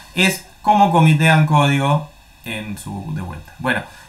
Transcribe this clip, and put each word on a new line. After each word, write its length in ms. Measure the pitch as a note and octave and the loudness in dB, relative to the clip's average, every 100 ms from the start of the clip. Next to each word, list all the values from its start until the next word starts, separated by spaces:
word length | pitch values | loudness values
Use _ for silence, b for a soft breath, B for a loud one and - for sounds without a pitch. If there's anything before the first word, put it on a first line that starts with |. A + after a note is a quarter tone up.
| B | B
es 320 | E3+ F#3+ - - - | -2 -2 -2 -10 -8
cómo 280 | - G#3 G3+ | 0 2 4
comitean 540 | E3+ D#3 D3+ D#3+ D#3 | 4 4 4 4 4
código 680 | D3+ D3+ C#3+ C#3 C#3 D3 - - _ _ A#2 | 4 2 2 0 0 -2 -4 -18 _ _ -14
en 320 | A2 G#2+ G2 | -12 -10 -12
su 340 | - G2+ G2 | -12 -12 -10
de 60 | G2+ | -10
vuelta. 320 | F2+ E2 - - | -10 -12 -16 -10
Bueno, 240 | B2+ A2+ - B | -4 -4 -6 B